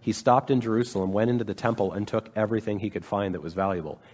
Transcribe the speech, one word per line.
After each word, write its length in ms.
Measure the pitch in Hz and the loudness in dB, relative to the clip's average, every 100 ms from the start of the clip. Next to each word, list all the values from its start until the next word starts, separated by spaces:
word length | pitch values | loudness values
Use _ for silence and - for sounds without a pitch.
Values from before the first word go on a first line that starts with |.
he 120 | - | -4
stopped 400 | 110 - 123 - | 0 4 4 4
in 80 | 131 | 0
Jerusalem, 520 | 117 110 123 98 92 | 2 0 0 0 0
went 180 | 101 113 | 2 2
into 120 | 123 | 2
the 100 | 104 | -2
temple, 380 | 95 117 113 98 | -2 -2 2 0
and 160 | 90 104 | 0 -2
took 240 | 110 - 107 | -2 -2 -2
everything 420 | 104 110 107 101 | 0 0 -2 -4
he 120 | 104 | -4
could 140 | - | -6
find 300 | - 101 101 | -4 -2 0
that 80 | 90 | -2
was 120 | 78 | -6
valuable, 460 | 90 95 92 76 73 - | -2 0 -2 -4 -10 -16